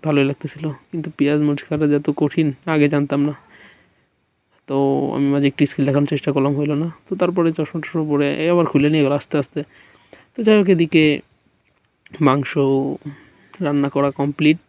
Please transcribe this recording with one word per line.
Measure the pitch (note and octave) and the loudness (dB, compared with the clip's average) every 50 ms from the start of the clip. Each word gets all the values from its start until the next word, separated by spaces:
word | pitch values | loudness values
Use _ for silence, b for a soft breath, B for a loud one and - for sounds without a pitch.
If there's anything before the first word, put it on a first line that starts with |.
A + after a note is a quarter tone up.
ভালোই | - D#3 D3 C#3+ C#3 | -2 2 2 2 2
লাগতেছিল। | C#3 C#3+ _ - D#3 - D3 D#3+ D#3 C#3 - _ | 2 -2 _ -10 -12 -12 -8 -8 -8 -10 -10 _
কিন্তু | _ - E3 D3+ E3 | _ -10 -8 -8 -8
পেঁয়াজ | D#3 - C#3+ C#3+ D3 D3 | -2 0 0 2 2 2
মরিচ | D3+ D3 D3 C#3+ - | 2 0 0 -2 -4
কাটা | - D#3 D3 D#3 | -6 -4 0 0
যে | D3 D3 | 2 0
এত | D3 D3 - C#3+ | 0 0 -2 -2
কঠিন, | - D#3 C#3+ - - D#3+ D3 C3 - _ | 0 -2 -2 0 0 0 0 -2 -4 _
আগে | E3+ D#3+ D#3 D3 D3 | -2 0 2 2 2
জানতাম | D3 D3 C#3+ C#3 C#3+ C#3+ C#3+ | 2 0 0 0 0 0 0
না। | D3 C#3+ - _ b b b b b b b b b b b b b _ _ _ _ _ _ _ _ _ _ _ - | -2 -4 -6 _ b b b b b b b b b b b b b _ _ _ _ _ _ _ _ _ _ _ -4
তো | C#3 C#3 C#3 C#3 C#3 C#3 C#3 C#3+ - | -2 0 0 0 0 0 -2 -4 -2
আমি | - C#3 | 0 0
মাঝে | C#3 C#3 C#3+ C#3+ | 0 2 2 0
একটু | C#3 C3+ - D3 | 0 0 0 -2
স্কিল | C#3 - - C#3 | 0 0 0 0
দেখানোর | C#3 C3+ C#3+ C#3+ - | 2 2 0 0 0
চেষ্টা | D#3 C3+ - - | -2 -4 -4 -2
করলাম, | C#3 C#3+ C#3 C#3+ C#3+ | -2 0 0 0 0
হইলো | C#3 D3 D3 D3 | -2 -2 -2 -2
না। | C#3+ D#3+ E3+ D#3+ _ | -2 -4 -6 -8 _
তো | _ _ G3 | _ _ -4
তারপরে | F3+ F3+ F3 F3 F#3+ E3+ E3 | -2 -2 0 0 0 0 0
চশমা | D#3+ - D#3 - - E3 | 0 -2 -6 -6 -6 -10
টশমা | D3+ - - E3+ D#3 D3+ | -10 -6 -4 -4 -2 -2
পরে | D3 C#3+ D3 C#3 D3 | 0 0 0 0 -2
এই | - D#3 E3 | -2 0 0
আবার | F3 F3 E3 | 2 2 0
খুলে | D#3 - D3+ C#3+ D3 | 2 2 2 2 2
নিয়ে | D#3 D#3+ C#3+ | 2 2 2
গেল | C3+ | 2
আস্তে | C#3+ C#3+ - - - D3+ | 0 -2 -4 -4 -4 -4
আস্তে। | C#3 - _ D3 C#3+ b b b b b b b b b b b b b | -4 -4 _ -10 -10 b b b b b b b b b b b b b
তো | _ - | _ -2
যাই | A3+ G#3+ A3 | 2 4 4
হোক, | G#3 G3+ F3+ | 4 4 4
এদিকে | F#3+ E3 E3 D#3 - D#3+ D#3 D3+ D3 - - _ _ _ _ _ _ _ _ _ _ _ _ _ _ _ _ _ - - | 4 2 2 2 4 4 4 4 2 0 -6 _ _ _ _ _ _ _ _ _ _ _ _ _ _ _ _ _ -6 0
মাংস | D3+ C#3 C3 C#3+ C3 - - D#3 C#3 C3+ C3+ C3+ C3+ C3+ D3 - _ D3+ C#3+ B B B B B B B B - | 2 2 2 2 0 -4 -2 0 0 2 0 0 -2 -4 -6 -8 _ -16 -16 B B B B B B B B -6
রান্না | F#3 D3 C#3+ C#3+ C#3 C#3 | -4 -2 0 0 0 0
করা | - C#3+ C#3 C#3+ | 0 0 0 0
কমপ্লিট | C#3 - C#3+ C#3+ C#3 - D3 C#3+ E3 F3 _ | 0 -2 -4 -4 -2 0 0 0 0 0 _